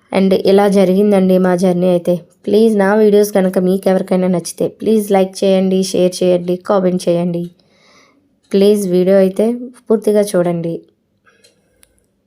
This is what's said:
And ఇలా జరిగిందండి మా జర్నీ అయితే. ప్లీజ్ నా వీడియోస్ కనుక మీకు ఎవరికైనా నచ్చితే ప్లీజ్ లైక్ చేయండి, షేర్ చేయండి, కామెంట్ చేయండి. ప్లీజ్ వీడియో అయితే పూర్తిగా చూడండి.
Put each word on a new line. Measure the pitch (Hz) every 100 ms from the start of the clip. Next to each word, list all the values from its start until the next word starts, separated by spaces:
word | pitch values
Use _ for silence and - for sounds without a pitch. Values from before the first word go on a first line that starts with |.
| _
And | 190 190
ఇలా | 190 - 196 202
జరిగిందండి | 202 185 185 208 202 185 185
మా | 185 180
జర్నీ | 185 175 185
అయితే. | 175 175 175 - _ -
ప్లీజ్ | 208 226 208
నా | 190 214
వీడియోస్ | 214 202 202
కనుక | 202 185 185
మీకు | 180 190 190
ఎవరికైనా | 185 185 185 185
నచ్చితే | 175 165 - 185
ప్లీజ్ | - - 220 202
లైక్ | 196 190 -
చేయండి, | 196 190 190 185
షేర్ | 190 180 180 180
చేయండి, | 180 180 175 180
కామెంట్ | - 202 185 180 180
చేయండి. | 170 175 170 175 - _ _ _ _ _ _ _ _ _
ప్లీజ్ | 196 202 208 190
వీడియో | 180 180 196
అయితే | 190 185 220 240 247 - -
పూర్తిగా | 220 214 208
చూడండి. | 208 185 175 170 170 165 - _ _ _ _ _ _ _ _ _ _ _ _ _